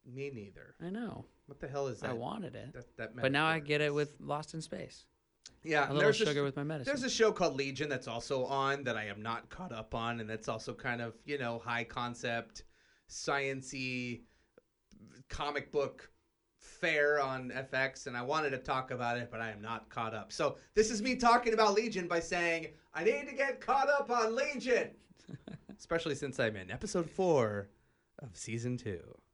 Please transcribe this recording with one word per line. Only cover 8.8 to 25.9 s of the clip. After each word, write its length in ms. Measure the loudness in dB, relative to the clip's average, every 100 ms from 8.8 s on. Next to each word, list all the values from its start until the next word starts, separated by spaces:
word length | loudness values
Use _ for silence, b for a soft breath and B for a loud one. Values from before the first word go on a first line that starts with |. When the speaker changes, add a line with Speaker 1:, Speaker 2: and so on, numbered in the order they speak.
Speaker 1:
that 120 | 0 -2
I 100 | -4
am 160 | -6
not 260 | -4 -6 -6
caught 240 | -10 -8
up 220 | -8 -6
on, 260 | -2 -2 -2
and 80 | -4
that's 200 | -6 -4
also 260 | -6 -6
kind 260 | -8 -4 -4
of, 140 | -4 -8
you 140 | -8 -4
know, 200 | -2 -4
high 240 | -2 -4
concept, 800 | -2 -4 -6 -4 -4 -4 -6 -18 -20 b b b b
science-y, 1120 | -8 -2 0 0 -4 -8 -6 -4 -4 -4 -8 b b b _ _ _ _ -20 -20 -20 -10
comic 440 | -2 0 0 0
book 380 | 0 0 -2 -20 _ _ _ _ _
fair 580 | -20 -2 2 4 4 4
on 300 | 2 -2 -4
F 220 | -6 -2
X, 320 | 0 0 -2 -8
and 100 | -6
I 60 |
wanted 280 | 0 2 2
to 80 | -2
talk 320 | -2 -2 -2
about 280 | -2 0 -2
it, 120 | -4
but 100 | -6
I 100 | -6
am 100 | -8
not 280 | -8 -8 -8
caught 240 | -6 -4
up. 180 | -6 -10
So 240 | -2 0 B B
this 160 | 2 4
is 120 | 2
me 140 | 0 4
talking 360 | 6 6 6
about 200 | 6 6
Legion 340 | 6 2 -2 0
by 120 | 0
saying, 480 | 0 0 2 2 -2 B B
"I 100 | 2
need 220 | 2 2 -2
to 60 |
get 260 | -2 -2 0
caught 280 | 2 4 6
up 200 | 4 4
on 240 | 2 2
Legion," 560 | 2 0 0 2 2 2 -8 _ -20 -16 -14
Speaker 2:
<laughs> 420 | -12 -16 -16 -20
Speaker 1:
especially 360 | -2